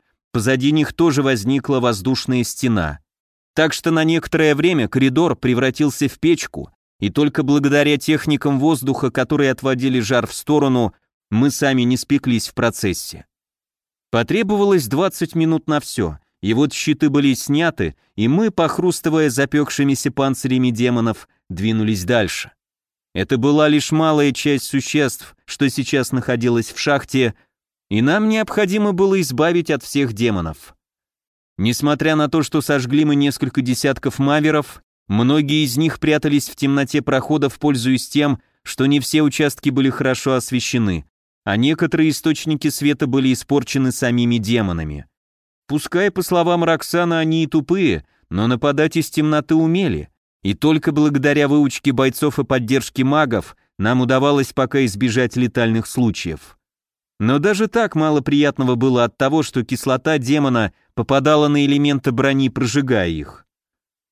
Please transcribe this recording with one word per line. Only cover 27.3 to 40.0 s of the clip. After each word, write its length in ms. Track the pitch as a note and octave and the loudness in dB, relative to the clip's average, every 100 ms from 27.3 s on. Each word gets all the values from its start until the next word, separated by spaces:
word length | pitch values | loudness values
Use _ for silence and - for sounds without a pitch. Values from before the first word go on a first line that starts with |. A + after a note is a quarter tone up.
| - _ _ _ _ _ | -2 _ _ _ _ _
и 140 | G#2 | 0
нам 260 | B2+ F#3+ A3 | 2 2 2
необходимо 640 | A3 G#3+ - G3+ G#3 G#3 | 0 -2 0 0 0 0
было 280 | F3+ G3 F#3+ | 2 2 2
избавить 500 | D3 B2+ D#3+ F3 D#3+ | 0 0 2 2 0
от 120 | C#3+ | -4
всех 300 | - C#3+ C3+ | -2 -2 -2
демонов. 640 | G#2 A#2 G2 E2 D#2 - _ _ _ _ _ _ _ _ - | 0 0 0 -4 -10 -18 _ _ _ _ _ _ _ _ -4
Несмотря 540 | G#2 A#2+ D3 D3 D#3 D#3 | -2 0 0 0 0 0
на 140 | D3 | 0
то, 120 | D#3+ | 0
что 200 | D3 D#3 | 0 -2
сожгли 420 | C#3+ C#3+ B2 C#3+ | 0 -2 0 0
мы 120 | D3+ C#3+ | 2 2
несколько 440 | C#3+ - C3 C#3 | 0 -2 -4 -2
десятков 580 | B2+ B2+ C#3+ C3+ C#3 - | -2 0 -2 -2 -4 -2
маверов, 640 | C#3 D3+ D3+ D3+ C#3 - _ _ - | 0 2 2 0 -2 -14 _ _ -4
многие 540 | G2+ B2 D3+ C#3+ D#3 | 0 2 2 2 0
из 140 | D3 A#2+ | 0 0
них 240 | D#3+ - | -2 0
прятались 480 | D#3 D3+ D3+ C#3+ - | 0 0 2 0 -2
в 80 | - | -4
темноте 460 | C#3 C#3 C3+ D3 | 0 0 0 -2
проходов, 560 | C#3 C3+ - D3+ C#3 - | 0 -2 0 0 0 -2
пользуясь 500 | D3 C3+ A#2+ C3 - | -2 0 0 0 0
тем, 320 | C#3+ D3 B2+ _ _ | 0 0 -2 _ _
что 240 | - - C3+ | -16 -2 2
не 120 | C#3+ | 2
все 220 | B2+ D#3 | 2 2
участки 480 | D3+ - D3 - D3 | 2 2 -2 0 -2
были 220 | C3+ C3+ | 0 0
хорошо 460 | B2 | 0